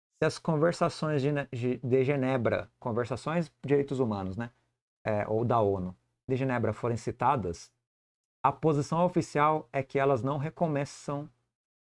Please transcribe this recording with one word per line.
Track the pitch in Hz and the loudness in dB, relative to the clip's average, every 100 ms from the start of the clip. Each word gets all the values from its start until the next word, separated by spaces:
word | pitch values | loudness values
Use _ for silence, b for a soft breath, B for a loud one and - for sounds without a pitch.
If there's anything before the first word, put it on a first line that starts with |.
| _ _ | _ _
"Se | 151 | -2
as | - | -2
conversações | - 156 165 170 170 - 156 151 | -2 2 2 2 -2 -2 -2 0
de | 135 | 0
Ne-, | 147 139 | -2 -4
de, | 123 127 123 | -4 -2 -2
de | 131 131 | 2 2
Genebra, | 127 143 127 131 110 98 98 _ | 2 0 0 0 0 0 -4 _
conversações | 127 113 117 120 - 165 160 | -4 -2 -2 -4 -2 -2 -2
de | _ | _
direitos | 127 143 139 131 | 0 2 2 0
humanos, | 123 101 95 95 | 0 0 -4 -6
né? | 117 - _ _ _ _ - | -8 -12 _ _ _ _ -2
É, | 107 - | -2 0
ou | 110 | 0
da | 117 120 | 2 4
onu, | 104 98 90 92 _ _ - | 4 2 -4 -10 _ _ -4
de | 127 | -2
Genebra | 135 123 107 | 0 0 -2
forem | 107 120 117 | -2 -2 -2
citadas, | - - 123 139 90 - - _ _ _ _ _ _ _ | -4 -2 0 0 -2 -6 -12 _ _ _ _ _ _ _
a | 135 | -2
posição | 139 156 147 143 160 | 2 2 2 0 0
oficial | 180 175 - 147 147 156 - | 2 2 0 2 2 2 -2
é | 143 | -4
que | 131 139 | -2 2
elas | 135 135 | 4 2
não | 131 147 | 0 -2
recomeçam, | 147 - 170 143 139 - - 143 151 - _ _ _ _ | -4 -2 0 0 -4 -8 -8 -8 -8 -16 _ _ _ _